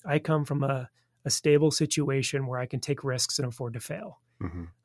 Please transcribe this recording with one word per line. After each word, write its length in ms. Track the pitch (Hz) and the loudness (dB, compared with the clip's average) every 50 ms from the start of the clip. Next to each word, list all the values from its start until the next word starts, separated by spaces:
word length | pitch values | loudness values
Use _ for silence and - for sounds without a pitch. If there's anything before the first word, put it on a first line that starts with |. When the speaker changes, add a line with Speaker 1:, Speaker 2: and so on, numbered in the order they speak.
| - | -2
Speaker 1:
I 140 | 180 143 156 | 0 0 2
come 260 | 151 - 156 151 147 | 2 2 2 2 2
from 180 | - 147 147 | 0 0 0
a, 280 | 143 135 139 131 123 - _ _ _ _ _ _ - | 0 0 -2 -2 -6 -10 _ _ _ _ _ _ -4
a 60 | 143 | -2
stable 400 | - - - 156 147 147 151 156 | -2 2 6 6 8 8 6 6
situation 760 | 143 - 160 147 - 156 147 139 135 135 131 - - 139 135 | 4 2 0 2 2 0 0 0 0 0 0 0 -2 -2 -2
where 140 | 123 127 123 | -2 -4 -4
I 60 | 127 | -4
can 140 | 123 - 123 | -4 -4 -4
take 220 | - - 139 - | -2 -2 -4 -2
risks 360 | - 135 127 127 - - - - | -2 -2 -2 -2 -2 -2 -2 -2
and 100 | 131 123 | -4 -4
afford 240 | 117 - 127 117 113 | -6 -6 -8 -8 -8
to 60 | 117 | -8
fail. 400 | - - 151 - - 185 - _ _ _ _ - | -10 -10 -10 -10 -10 -14 -16 _ _ _ _ -8
Speaker 2:
Mm-hmm. 220 | - 87 87 87 85 85 - _ _ | -8 -6 -6 -8 -10 -12 -16 _ _